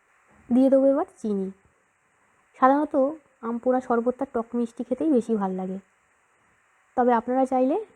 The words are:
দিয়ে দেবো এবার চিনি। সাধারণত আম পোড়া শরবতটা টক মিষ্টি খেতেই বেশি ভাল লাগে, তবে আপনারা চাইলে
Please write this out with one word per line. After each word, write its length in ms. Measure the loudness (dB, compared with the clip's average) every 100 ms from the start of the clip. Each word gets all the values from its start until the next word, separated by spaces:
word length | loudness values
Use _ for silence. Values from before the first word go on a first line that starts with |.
| _ _ _ _ -2
দিয়ে 200 | 2 4
দেবো 140 | 4 4
এবার 160 | 2 -2 -8
চিনি। 320 | -6 -6 -6 -12 _ _ _ _ _ _ _ _ _ 0
সাধারণত 360 | 2 2 0 0 0 -2 _ _
আম 160 | -8 -4
পোড়া 220 | -2 -2
শরবতটা 440 | 0 -2 -2 -4 -6
টক 140 | -8 -6
মিষ্টি 280 | -6 -6 -6
খেতেই 260 | -8 -4 0 0
বেশি 160 | 0 -2
ভাল 120 | -4 -6
লাগে, 180 | -8 -12 -16 _ _ _ _ _ _ _ _ _ _ 0
তবে 160 | 2
আপনারা 320 | 2 0 -2 0
চাইলে 300 | 0 0 -2 -6